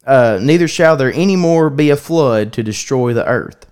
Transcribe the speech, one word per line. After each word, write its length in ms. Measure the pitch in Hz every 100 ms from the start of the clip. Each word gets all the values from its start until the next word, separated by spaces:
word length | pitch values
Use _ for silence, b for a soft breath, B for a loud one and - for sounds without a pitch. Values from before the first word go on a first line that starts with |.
| -
uh, 320 | 135 120 101
neither 280 | 123 170 165
shall 300 | - 165 156
there 140 | 131
any 200 | 117 190
more 360 | 185 170 165 156
be 180 | 139 151
a 80 | 143
flood 560 | - 165 143 110 104
to 100 | 117
destroy 520 | 110 104 - 131 120
the 120 | 117 -
earth. 380 | 120 - - -